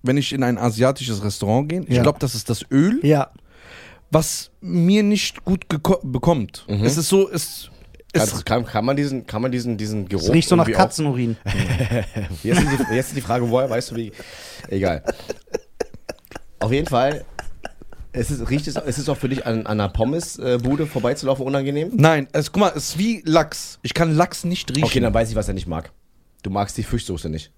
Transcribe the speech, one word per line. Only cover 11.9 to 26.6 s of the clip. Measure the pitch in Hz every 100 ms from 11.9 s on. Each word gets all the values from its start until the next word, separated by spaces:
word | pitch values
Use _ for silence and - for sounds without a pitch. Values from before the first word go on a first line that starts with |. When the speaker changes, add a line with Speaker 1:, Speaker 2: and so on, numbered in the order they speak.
| 120 101 110 95 85
Speaker 3:
Wie | 107
ist | 175
denn | 147 135 110
die, |
jetzt | 117 131
ist |
die | 139
Frage, | - 123 120
woher | 123 131
weißt | 113 -
du, |
wie? | 113 110 - - - - - -
Egal. | 98 92 78 - - - - - - - - - - - - _ - - -
Auf | 110
jeden | 135 156
Fall, | 127 135 147 - - - - - - - - -
es | 123 113
ist, | 139 113
riecht | 139 151
es, |
ist | - 139 127
es | 143
auch |
für | 139 127
dich | 131
an, | 117 113
an | 110 107
einer | 101
Pommes, | - 113 160 170 -
äh, | 127 123
Bude | 123 147 151
vorbeizulaufen | 131 120 131 135 135
unangenehm? | 131 139 135 143 170
Speaker 1:
Nein, | 240 156 156 135
es, | 151 147
guck | 196
mal, | 196
es | 151 -
ist | 156
wie | 214 220
Lachs. | 160 160 156 - - -
Ich | -
kann | - 165
Lachs | 151 180 -
nicht | 175 175 -
riechen. | 135
Speaker 3:
Okay, | 113 -
dann | 120
weiß | 110 113
ich, | 107
was | 104
er |
nicht | 92 85
mag. | 80 - _ _ _ _ _
Du | 101
magst | 98